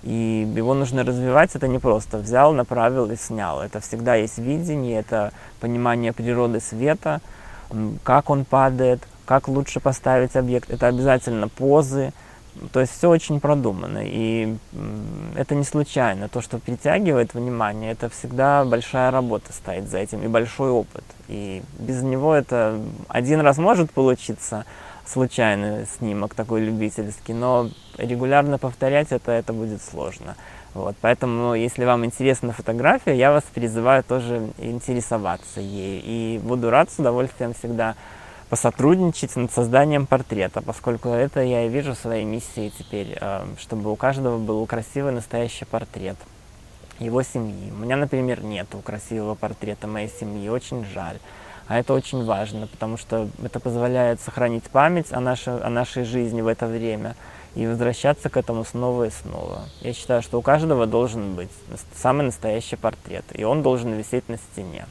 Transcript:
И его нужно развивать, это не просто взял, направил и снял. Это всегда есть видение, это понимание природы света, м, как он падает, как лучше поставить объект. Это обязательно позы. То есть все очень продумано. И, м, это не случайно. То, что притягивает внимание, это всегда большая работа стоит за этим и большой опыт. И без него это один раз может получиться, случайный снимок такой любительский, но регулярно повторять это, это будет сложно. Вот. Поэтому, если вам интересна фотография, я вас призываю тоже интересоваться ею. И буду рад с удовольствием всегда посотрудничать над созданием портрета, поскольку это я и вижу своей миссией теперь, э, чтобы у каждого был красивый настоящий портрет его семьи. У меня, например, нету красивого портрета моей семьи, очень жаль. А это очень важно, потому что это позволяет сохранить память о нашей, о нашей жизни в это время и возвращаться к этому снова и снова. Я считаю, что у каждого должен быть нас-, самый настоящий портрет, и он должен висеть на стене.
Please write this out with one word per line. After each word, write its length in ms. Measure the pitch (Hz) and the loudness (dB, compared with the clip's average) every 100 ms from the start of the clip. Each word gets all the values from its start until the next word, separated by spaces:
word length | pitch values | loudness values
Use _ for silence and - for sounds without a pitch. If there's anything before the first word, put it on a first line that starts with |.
И 440 | 117 113 113 110 110 110 | -4 -2 0 0 0 0
его 180 | 117 | 2
нужно 300 | 139 127 127 | 2 0 0
развивать, 500 | 123 123 127 139 170 135 | 0 0 6 6 6 2
это 120 | 135 | 0
не 100 | 127 | 2
просто 400 | 127 107 - 110 | 4 2 2 -6
взял, 340 | 104 123 147 | 2 6 8
направил 560 | 143 117 120 117 131 107 | 6 2 2 2 2 0
и 60 | 113 | -2
снял. 440 | - 113 92 69 | -6 -4 -2 -4
Это 180 | 98 - | -4 -8
всегда 340 | - 117 120 | -8 -4 2
есть 240 | 113 110 - | 2 2 -4
видение, 600 | 120 156 170 147 123 110 | -2 -2 -2 -2 0 -2
это 320 | 107 110 101 - - - | 0 0 -2 -4 -20 -8
понимание 520 | 120 120 120 120 117 | -4 0 2 2 0
природы 480 | 117 117 120 120 113 | -2 -2 2 2 0
света, 600 | - 110 139 180 160 156 - - - - - | -4 -2 0 0 0 -4 -6 -18 -18 -16 -8
м, 280 | 110 107 104 | -4 -4 -4
как 260 | - 135 - | 4 4 4
он 140 | 139 | 0
падает, 560 | 135 135 135 127 127 123 - - - | 4 4 4 4 2 2 -2 -12 2
как 220 | 135 135 | 2 4
лучше 320 | 135 139 135 | -2 0 0
поставить 560 | 139 127 131 127 127 135 | 0 0 2 4 4 2
объект. 340 | 123 123 - | 2 0 -2
Это 160 | 123 123 | 0 2
обязательно 640 | 123 135 127 - 110 107 | 4 4 4 2 -2 -2
позы. 640 | - 139 147 135 135 135 - - - - - - | 0 6 6 4 0 -2 -6 -20 -20 -20 -16 -2
То 80 | 135 | 0
есть 160 | 131 - | 0 4
все 140 | 175 | 6
очень 300 | 165 - 147 | 6 4 0
продумано. 580 | 147 147 117 92 87 104 | 4 2 2 -2 -4 -4
И, 520 | 104 107 113 113 110 110 - | -4 -2 0 0 0 -4 -10
м, 600 | - 107 107 107 104 110 - | -10 -8 -8 -8 -8 -8 -4
это 180 | 135 143 | 0 0
не 80 | |
случайно. 640 | 143 151 147 143 117 98 101 | 0 0 0 2 0 0 -4
То, 120 | 123 | -6
что 180 | - 117 | -6 -8
притягивает 760 | - 123 147 165 190 131 117 | -6 -2 2 4 4 4 2
внимание, 560 | 120 123 117 104 107 110 | -2 -4 0 -2 -2 -6
это 160 | 117 120 | -4 -6
всегда 560 | - 123 127 135 143 | -8 -6 2 4 6
большая 460 | 131 117 - 135 127 | 4 2 0 2 4
работа 420 | 131 123 107 - | 2 0 -2 -6
стоит 380 | - - 92 101 | -14 -8 -6 -4
за 80 | 98 | -4
этим 240 | 104 107 | -4 -4
и 60 | 107 | 0
большой 420 | 113 117 - 135 | 2 0 -2 2
опыт. 320 | 120 - - - - - | 2 0 -10 -18 -20 -12
И 340 | 104 101 95 - - | -10 -8 -10 -12 -10
без 240 | 113 127 | -6 -2
него 320 | 131 131 151 | 0 2 4
это 440 | 151 - 120 110 110 110 110 - | 4 2 0 2 0 -6 -10 -4
один 320 | 120 127 156 | -2 2 6
раз 180 | 147 139 | 6 6
может 320 | 185 196 160 | 4 4 2
получиться, 720 | - 131 127 - 107 - 107 - - - - - | 4 4 2 -2 -8 -6 -8 -10 -16 -18 -18 -6
случайный 800 | 135 127 - 110 101 104 107 107 - | 0 0 2 2 2 -2 -4 -8 -6
снимок 360 | 110 101 104 | -4 -2 -4
такой 260 | - 107 110 | -4 -2 0
любительский, 720 | 110 110 107 - 104 - - | 0 0 -2 -4 -6 -8 -8
но 340 | 117 123 123 117 - - - | -2 2 2 2 -6 -16 -8
регулярно 600 | 120 120 127 143 143 135 | -4 -2 4 4 4 0
повторять 500 | 131 - 135 143 151 | -2 0 2 2 2
это, 220 | 123 - | -2 0
это 200 | 117 113 | 0 0
будет 300 | 113 110 104 | -4 -4 -6
сложно. 540 | - 78 65 - 71 - - - - | -10 -8 -8 -8 -14 -14 -16 -20 -14
Вот. 220 | 98 95 104 | -8 -6 0
Поэтому, 540 | 113 123 127 117 120 | 2 4 2 0 0
если 300 | 113 120 - | 0 0 0
вам 200 | 123 120 | 2 2
интересна 480 | 117 - 131 131 120 | 0 2 2 2 -2
фотография, 640 | 110 - 117 143 180 - 131 | -6 -4 2 4 4 2 4
я 160 | 135 | 6
вас 120 | 147 - | 6 2
призываю 480 | - 117 113 120 135 | -4 -2 2 4 4
тоже 360 | - 127 120 120 110 - | 4 -2 0 -4 -4 -8
интересоваться 1040 | 113 120 - 123 - 113 95 90 - 101 | -8 -6 -4 -4 -2 -2 -2 -4 -8 -10
ею. 400 | 98 98 95 95 | -8 -8 -6 -8
И 360 | - 113 113 113 | -6 -4 -4 -4
буду 280 | 110 123 117 | -2 0 4
рад 200 | 127 175 | 4 4
с 80 | - | 2
удовольствием 520 | 131 123 127 - 120 | 2 2 -2 -2 -6
всегда 420 | 120 120 113 113 - - - - - - | -6 -6 -2 -2 -4 -14 -20 -20 -16 -4
посотрудничать 840 | 120 123 - 139 185 175 - 135 | 0 0 4 4 6 4 0 -4
над 180 | 127 123 | -2 -2
созданием 540 | - 117 127 151 143 139 | 0 4 6 6 4 2
портрета, 560 | 131 - 107 92 - | 0 0 -2 0 -2
поскольку 460 | 113 - 127 117 123 | -6 -4 -2 -2 0
это 320 | 117 135 143 | 0 2 0
я 260 | 127 120 117 | 2 2 0
и 20 | |
вижу 280 | 135 143 120 | 0 -2 -6
своей 280 | 117 110 | -4 -4
миссией 460 | 107 117 - - 104 - | -2 -6 -8 -8 -8 -8
теперь, 400 | - 104 104 101 | -8 -8 -6 -8
э, 240 | 101 98 95 104 | -6 -6 -8 -12
чтобы 320 | - 113 104 | -8 -6 -4
у 60 | 107 | 0
каждого 420 | 135 135 127 117 | 0 0 -2 -2
был 260 | 110 107 113 | -2 -2 -2
красивый 440 | 117 110 139 139 | -6 -6 -4 -4
настоящий 520 | 120 - 117 117 - | -4 -4 -4 -4 -6
портрет 520 | - 113 113 - 95 101 - - - - - - - - | -6 -6 -6 -10 -10 -10 -16 -20 -20 -20 -20 -20 -20 -10
его 220 | 113 123 | -2 0
семьи. 480 | 131 127 110 98 101 | 0 -4 -6 -8 -10
У 100 | 104 | -8
меня, 140 | 117 139 | -2 0
например, 480 | 143 131 127 117 | 0 0 0 -2
нету 340 | 107 98 98 98 | -6 -8 -8 -10
красивого 560 | - 104 - 113 107 | -10 -10 -6 -6 -4
портрета 540 | 107 107 - 104 104 107 | -4 -6 -6 -8 -8 -8
моей 200 | 107 107 | -6 -8
семьи, 400 | - 107 104 101 | -8 -8 -6 -4
очень 360 | 127 - 127 104 | -4 -4 -8 -8
жаль. 220 | - 160 151 - - - - - | -8 -10 -10 -16 -20 -20 -16 -2
А 100 | 117 | -2
это 160 | 127 | 2
очень 320 | 135 - 131 | 0 0 -4
важно, 440 | 113 98 107 107 107 | 0 -2 -2 -6 -10
потому 280 | - 110 113 | -8 -6 -6
что 320 | - 113 107 - | -4 -4 -4 -8
это 160 | 117 120 | -8 -6
позволяет 640 | 127 120 123 127 120 117 | -4 0 0 2 2 0
сохранить 500 | - - 120 117 - | -4 -2 0 0 0
память 420 | 135 156 175 156 | 4 4 2 -2
о 60 | 123 | -2
нашей, 400 | 127 123 127 123 | -2 -2 -4 -4
о 100 | 117 | -2
нашей 360 | 120 127 123 | -2 -2 -4
жизни 360 | 117 123 117 117 | -2 -2 -2 0
в 60 | 113 | 0
это 220 | 117 117 | 0 -2
время 480 | 113 113 107 107 - - - - 113 | -2 -4 -4 -6 -10 -16 -20 -12 -4
и 100 | 113 | -2
возвращаться 640 | 117 123 117 143 147 - | 0 0 2 0 0 0
к 60 | 131 | -2
этому 280 | 123 113 | -2 -4
снова 440 | 110 120 123 123 110 | -4 -4 -2 0 -2
и 20 | |
снова. 520 | - - - - 90 123 - | -4 -12 -10 -8 -10 -12 -10
Я 120 | 120 | -10
считаю, 300 | 117 - 120 | -8 0 0
что 160 | - 120 | 2 -2
у 40 | |
каждого 440 | 123 151 160 131 113 | 4 4 4 2 4
должен 480 | 117 123 110 101 | 2 0 -2 -6
быть 160 | 90 95 - - | -8 -10 -14 -16
нас-, 160 | 110 - - | -16 -16 -2
самый 260 | 127 143 135 | 0 2 0
настоящий 500 | - 113 110 - - | -2 -4 -4 -4 -4
портрет, 480 | 113 - - 90 - | -4 -4 -12 -12 -10
и 100 | - | -4
он 200 | 107 151 | 0 2
должен 280 | 139 127 117 | 2 2 0
висеть 340 | 107 107 123 - | -4 -4 -4 -4
на 80 | 117 | -12
стене. 500 | - - 90 60 - | -10 -12 -12 -12 -16